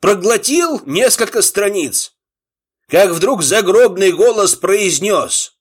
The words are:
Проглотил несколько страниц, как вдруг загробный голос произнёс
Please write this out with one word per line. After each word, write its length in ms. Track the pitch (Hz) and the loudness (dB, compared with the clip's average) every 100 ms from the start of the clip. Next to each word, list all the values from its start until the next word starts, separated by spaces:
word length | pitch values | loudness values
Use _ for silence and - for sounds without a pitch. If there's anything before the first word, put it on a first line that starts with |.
Проглотил 800 | 175 202 185 233 - 302 339 294 - | 0 0 0 0 0 -2 -2 -4 -4
несколько 560 | 156 254 - 220 233 | 0 0 0 -2 -2
страниц, 760 | - - 202 202 147 - - _ _ _ _ _ _ _ _ | -2 -2 -2 -2 -4 -6 -8 _ _ _ _ _ _ _ _
как 220 | 160 196 | 2 2
вдруг 320 | 170 190 254 | 2 -2 0
загробный 680 | 156 202 190 202 240 180 190 | 0 0 2 4 4 4 0
голос 460 | 160 233 220 196 - | 4 2 2 0 0
произнёс 1000 | 180 202 202 160 196 190 127 - - _ | 0 0 0 -2 -2 -2 -2 -6 -8 _